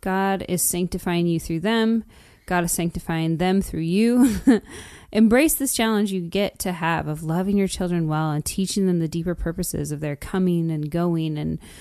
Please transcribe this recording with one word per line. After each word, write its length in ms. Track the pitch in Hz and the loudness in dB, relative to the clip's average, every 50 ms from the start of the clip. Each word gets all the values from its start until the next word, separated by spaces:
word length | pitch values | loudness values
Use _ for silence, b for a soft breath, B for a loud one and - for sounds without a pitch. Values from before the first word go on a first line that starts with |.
| - | -4
God 420 | 190 185 190 196 196 196 185 - - | -2 0 0 0 0 0 -2 -2 -4
is 140 | 180 170 - | -2 -2 0
sanctifying 640 | - - 175 180 175 - 180 - 185 175 170 175 | 0 0 -2 -2 -2 -4 -4 -4 -2 0 2 2
you 140 | 175 170 160 | 2 0 0
through 200 | - - 165 165 | -2 -4 -4 -2
them. 440 | 165 214 226 226 220 220 226 226 214 B B B B B B B B | 0 0 2 2 2 2 2 0 -2 B B B B B B B B
God 180 | - 185 180 170 | -2 -2 0 0
is 80 | 170 - | 0 -2
sanctifying 640 | - 165 170 - 175 - - 165 160 160 160 165 156 | -2 -2 -2 -4 -6 -6 -4 -4 -2 0 0 0 0
them 240 | 180 185 190 196 185 | 2 2 2 2 0
through 180 | - - 160 165 | -2 -4 -4 -2
you. 540 | 165 180 202 226 233 240 254 247 254 208 180 - | 0 2 2 4 4 6 6 4 4 4 2 4
<laughs> 140 | 262 233 202 - B B B B B B B B B - | 4 4 4 4 B B B B B B B B B 2
Embrace 420 | 208 226 214 226 254 311 311 - | 4 6 6 6 6 6 4 2
this 180 | - 277 262 - | 0 -2 -2 0
challenge 380 | - 226 220 220 208 214 196 190 | 0 0 2 2 2 0 0 -2
you 80 | 185 | -4
get 380 | 175 170 - 190 202 - - - | -6 -2 -2 0 0 0 -2 -4
to 120 | - 190 180 | -6 -4 -4
have 340 | 165 170 165 165 156 151 151 | -2 0 0 0 0 -2 -4
of 140 | 156 156 165 | -6 -6 -4
loving 340 | 156 165 180 185 202 202 | -2 -2 0 0 2 2
your 120 | 202 196 180 | 2 2 0
children 380 | - - 190 175 175 170 165 156 | 0 -2 -2 0 0 0 0 0
well 220 | 151 156 156 156 147 | 0 0 0 0 -2
and 120 | 151 151 | -2 -4
teaching 420 | - - - 190 180 - 202 196 | -4 -2 -2 -2 -2 0 0 2
them 120 | 185 180 170 | 2 2 2
the 100 | 165 156 | 0 -2
deeper 260 | 165 170 165 180 170 | -2 -4 -4 -4 -4
purposes 580 | - - 170 165 185 175 - - 160 147 151 151 | -4 -4 -6 -4 -4 -6 -4 -4 -6 -4 -4 -6
of 80 | 147 | -6
their 160 | 151 151 143 | -4 -6 -6
coming 540 | - - - - 190 185 180 175 170 165 165 | -6 -8 -4 -2 0 2 2 2 2 0 0
and 200 | 160 151 151 151 | -2 -4 -4 -4
going. 480 | 147 170 175 175 170 165 160 156 151 151 | -2 -2 0 0 0 0 -2 -2 -4 -4
And 200 | 147 156 160 165 B B B B | -4 -4 -6 -6 B B B B